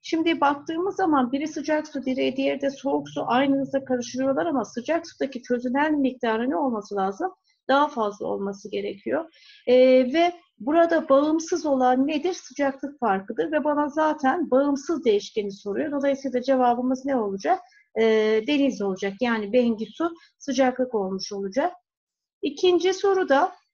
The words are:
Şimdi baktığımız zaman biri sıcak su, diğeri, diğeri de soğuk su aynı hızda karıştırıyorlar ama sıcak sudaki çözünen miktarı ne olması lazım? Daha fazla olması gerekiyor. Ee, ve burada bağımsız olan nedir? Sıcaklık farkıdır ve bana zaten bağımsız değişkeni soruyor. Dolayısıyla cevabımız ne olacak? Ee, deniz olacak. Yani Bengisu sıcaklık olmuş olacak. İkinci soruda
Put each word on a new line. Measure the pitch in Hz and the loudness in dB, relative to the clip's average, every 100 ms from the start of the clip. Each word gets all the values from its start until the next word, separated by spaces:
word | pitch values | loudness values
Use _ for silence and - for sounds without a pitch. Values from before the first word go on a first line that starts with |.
Şimdi | - 330 330 311 | -2 0 0 2
baktığımız | 285 285 294 330 381 381 | 2 0 -4 -4 -4 0
zaman | 370 294 247 | 2 2 2
biri | 269 311 | -2 -4
sıcak | 320 285 302 302 | -6 -2 -2 -2
su, | 277 | -8
diğeri, | 247 262 269 262 | -4 -2 -2 0
diğeri | 277 269 | -2 -2
de | 277 | -4
soğuk | 277 285 294 285 | -4 -4 -4 -4
su | 285 - | -8 -2
aynı | 247 277 277 | 0 2 0
hızda | 269 269 | 0 -4
karıştırıyorlar | 269 254 240 254 269 269 339 | -2 -4 -4 -4 -2 0 0
ama | 277 | -2
sıcak | 208 - 240 330 330 | -4 -8 -4 -4 -4
sudaki | - 269 247 | -8 -6 -6
çözünen | - 247 247 262 311 302 | -4 -4 0 0 0 2
miktarı | 262 247 233 220 247 | 0 0 -2 0 -2
ne | 330 | 0
olması | 277 220 202 202 | -2 -2 -6 -2
lazım? | 190 202 359 - _ _ - | -2 -2 -8 -8 _ _ 0
Daha | 277 294 | 2 2
fazla | 285 208 196 208 | 0 -4 -4 -6
olması | 202 196 196 202 | -4 -6 -8 -8
gerekiyor. | 202 202 202 - 262 330 _ - - - | -6 -6 -8 -4 -4 -4 _ -20 -10 2
Ee, | 254 254 254 254 | 6 8 6 4
ve | 302 349 349 _ _ | 2 2 0 _ _
burada | 214 330 339 330 - | 0 4 4 2 4
bağımsız | 269 302 320 320 359 311 | 4 4 0 -2 -4 0
olan | 269 254 254 277 | 2 4 2 2
nedir? | 311 339 | 0 -2
Sıcaklık | 359 - 254 277 269 285 285 | -6 -12 -2 -2 -2 -12 -4
farkıdır | 226 196 196 226 330 | -2 0 -2 -4 -2
ve | 302 | 0
bana | 294 294 294 | 0 0 -2
zaten | 294 311 302 262 339 254 | 0 0 2 0 0 2
bağımsız | 254 285 277 - 330 | 2 2 -2 -2 -2
değişkeni | 247 208 202 - 202 | 2 0 0 -6 -6
soruyor. | 196 208 202 294 | -8 -8 -4 -4
Dolayısıyla | 285 277 277 277 247 | -2 -2 -2 -2 -4
cevabımız | 247 262 247 240 254 262 | 0 2 4 2 0 -2
ne | 262 262 | -2 -2
olacak? | 208 196 277 370 - _ _ 220 | -2 -4 -2 -2 -4 _ _ 0
Ee, | 226 220 214 220 226 | 2 4 4 2 2
deniz | 294 277 196 | 2 2 0
olacak. | 202 185 196 196 | -4 -2 -4 -2
Yani | 240 226 202 | 0 0 2
Bengisu | 247 233 214 214 - 339 339 _ _ | 2 2 0 -6 -4 -6 -6 _ _
sıcaklık | - 254 254 254 254 | -6 2 2 2 -2
olmuş | 226 190 190 - | -2 -2 -6 -8
olacak. | 202 196 208 339 349 _ _ _ _ _ _ | -8 -4 -2 -2 -4 _ _ _ _ _ _
İkinci | 302 - 370 349 359 | -8 0 2 4 2
soruda | 381 403 381 285 269 359 - _ | 0 0 2 2 2 2 -4 _